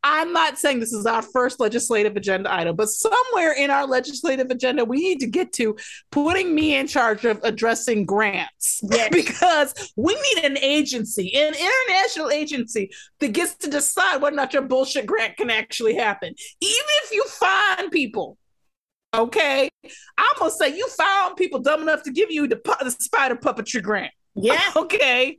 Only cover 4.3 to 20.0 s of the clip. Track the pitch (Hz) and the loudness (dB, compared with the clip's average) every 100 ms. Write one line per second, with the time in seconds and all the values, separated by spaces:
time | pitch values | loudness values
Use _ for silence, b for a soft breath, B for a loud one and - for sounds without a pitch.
4.3 | 262 254 254 254 247 233 262 370 311 247 | 0 0 0 0 0 0 0 0 0 -2
5.3 | 202 247 - 220 214 B B _ 294 294 | -2 -2 -2 -2 -2 B B _ 0 2
6.3 | 370 359 311 311 277 269 285 233 214 240 | 0 0 2 2 0 0 0 2 2 0
7.3 | 214 226 220 226 226 247 214 190 202 214 | 0 -2 0 0 0 0 0 2 2 2
8.3 | 185 160 _ - - 196 226 220 349 - | 0 -6 _ -4 -4 0 0 2 2 0
9.3 | - 359 311 285 - 392 - 294 508 571 | 2 2 4 0 -2 -10 -2 0 0 0
10.3 | 392 294 269 269 302 294 254 214 - 185 | 2 0 0 2 2 0 -2 -4 -4 -2
11.3 | 240 302 302 359 523 494 370 392 - 294 | 2 0 0 0 2 4 4 2 0 0
12.3 | 294 302 277 226 220 196 B B _ 277 | 0 0 -4 -4 -4 -4 B B _ 0
13.3 | 208 339 - 311 285 285 - 381 294 294 | 0 -2 -4 -4 -2 0 0 0 2 0
14.3 | 285 262 277 262 254 262 240 208 427 220 | 0 0 -2 0 0 2 -2 -2 -2 -2
15.3 | - 247 220 - - 226 - 220 196 170 | -4 -2 -2 -2 -2 0 2 0 -2 -8
16.3 | - B _ - 466 605 587 539 427 554 | -12 B _ -2 -2 2 0 0 -2 -2
17.3 | - 381 381 415 370 392 311 247 220 160 | 0 2 4 2 0 -2 -2 -2 -4 -8
18.3 | - _ _ _ _ _ _ _ 220 233 | -12 _ _ _ _ _ _ _ 0 2
19.3 | 440 294 269 277 _ B B | 2 2 2 0 _ B B